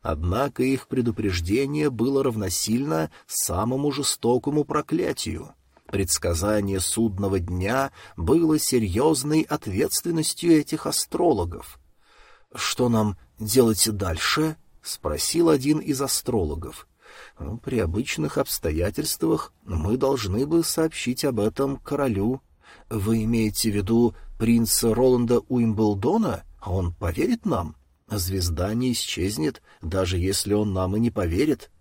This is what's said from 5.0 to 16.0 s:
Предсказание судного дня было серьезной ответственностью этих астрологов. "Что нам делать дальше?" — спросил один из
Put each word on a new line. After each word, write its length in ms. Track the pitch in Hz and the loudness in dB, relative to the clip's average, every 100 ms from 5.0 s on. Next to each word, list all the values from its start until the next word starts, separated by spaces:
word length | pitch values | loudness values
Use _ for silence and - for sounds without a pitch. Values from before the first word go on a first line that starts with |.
| - - - 85 - - _ _ - | -2 -4 -6 -8 -10 -20 _ _ -6
Предсказание 920 | - 95 - 92 82 101 107 98 98 | -2 0 0 0 0 2 0 0 -2
судного 640 | 92 - 113 95 98 95 | -2 0 0 0 0 0
дня 500 | 85 90 92 127 135 - - - | -2 -4 -2 0 -2 -6 -20 -6
было 420 | 82 156 165 151 | 2 4 4 2
серьезной 840 | - 127 104 92 147 147 143 156 | 2 0 0 2 2 2 2 0
ответственностью 1080 | - 147 - 95 131 - 175 165 156 - 170 | 0 -4 -4 -2 0 -2 -2 -2 -2 -2 4
этих 340 | 160 147 156 156 | 4 4 -4 -4
астрологов. 920 | - - - 170 113 85 - - - _ _ _ _ - - _ | -4 -4 0 2 2 0 -6 -16 -20 _ _ _ _ -20 -20 _
"Что 340 | - - - 123 | -6 -4 0 2
нам 300 | 113 107 95 - - | 4 2 -2 -12 -12
делать 500 | 107 123 117 110 - | 0 6 6 4 0
дальше?" — 680 | 101 92 85 - - 156 156 _ - | 0 -4 -2 -2 0 0 -4 _ -20
спросил 680 | - - 151 151 - - 170 | -12 -8 -4 -2 -2 2 4
один 300 | 151 131 151 | 4 2 0
из 220 | - 135 | 0 -2